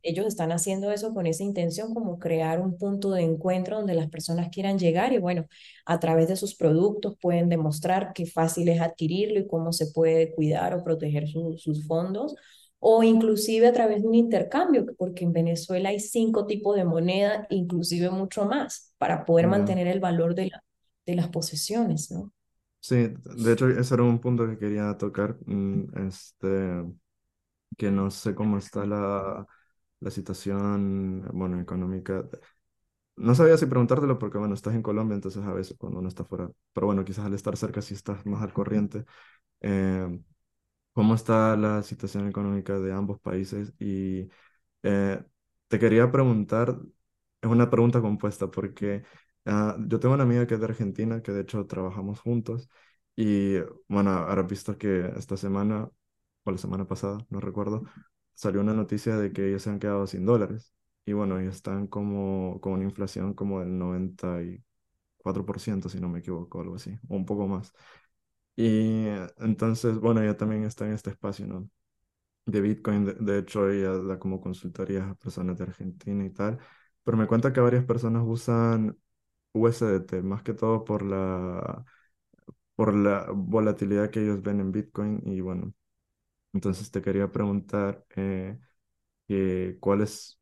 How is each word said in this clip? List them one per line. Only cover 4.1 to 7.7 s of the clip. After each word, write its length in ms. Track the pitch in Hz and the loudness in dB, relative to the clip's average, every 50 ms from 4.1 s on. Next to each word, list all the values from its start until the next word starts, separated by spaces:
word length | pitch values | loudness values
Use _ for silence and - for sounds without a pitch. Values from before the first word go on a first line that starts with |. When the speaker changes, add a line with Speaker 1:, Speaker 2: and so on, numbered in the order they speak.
| 165 160 - - 170 175 170 175 | -6 -8 -6 -2 -2 -2 -2 -4
Speaker 1:
quieran 280 | - 196 190 196 196 190 | -4 -4 -2 0 0 4
llegar 340 | 180 170 160 180 220 262 | 4 4 4 4 2 2
y, 60 | 262 214 | 2 2
bueno, 280 | 175 180 180 170 156 - _ - - - - - - | 2 0 -2 -2 -4 -6 _ -20 -20 -20 -20 -12 -2
a 120 | - 170 165 | -2 0 0
través 300 | 170 165 160 165 165 170 | 2 4 4 4 4 4
de 80 | 190 | 2
sus 180 | 190 202 196 - | -2 -2 -6 -2
productos 640 | - 170 156 156 165 190 208 208 208 - 202 - - | 2 4 4 6 6 4 4 2 0 -4 -6 -6 -2
pueden 280 | - 175 175 170 175 175 | 0 2 4 4 4 4
demostrar 640 | 170 160 156 151 | 4 4 2 0